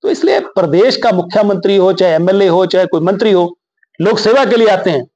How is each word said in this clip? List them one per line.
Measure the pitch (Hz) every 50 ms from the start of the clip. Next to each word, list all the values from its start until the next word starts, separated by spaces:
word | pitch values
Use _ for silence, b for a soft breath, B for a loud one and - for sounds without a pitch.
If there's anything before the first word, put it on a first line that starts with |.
| -
तो | -
इसलिए | 359 - - 359 - -
प्रदेश | - - - - 180 160 147 175 208 254 -
का | - - 240 202
मुख्यमंत्री | 180 170 175 185 202 214 202 202 185 180 196 196
हो, | 196 180 190 190
चाहे | 185 185 180 160
एमएलए | 160 170 180 190 196 202
हो, | 190 165 180 190
चाहे | 180 - 180 185
कोई | 180 - 165
मंत्री | 156 175 202 190 240 220 202
हो, | 180 175 175 175 _ _ _ _ _ _ _ _ _
लोग | 160 202 226 214
सेवा | 208 208 226 277 269
के | 202 226
लिए | 233 226 214
आते | 202 185 - 190
हैं | 165 139 127 - _